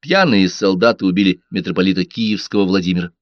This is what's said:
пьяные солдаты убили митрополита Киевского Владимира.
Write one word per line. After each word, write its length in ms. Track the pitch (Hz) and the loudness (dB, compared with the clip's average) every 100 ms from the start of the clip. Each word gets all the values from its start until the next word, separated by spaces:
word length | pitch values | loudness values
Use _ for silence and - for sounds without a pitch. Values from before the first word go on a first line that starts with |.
пьяные 480 | 143 190 185 104 95 | 0 2 4 4 2
солдаты 560 | - 101 92 113 110 98 | 0 -2 2 2 2 -2
убили 360 | 90 98 87 _ | 2 0 0 _
митрополита 540 | 90 90 90 95 92 | -8 -6 -2 0 0
Киевского 600 | 90 - 110 101 - 107 98 | -4 -4 -4 -4 -4 -2 0
Владимира. 480 | 95 90 90 87 _ | 0 -2 -4 -6 _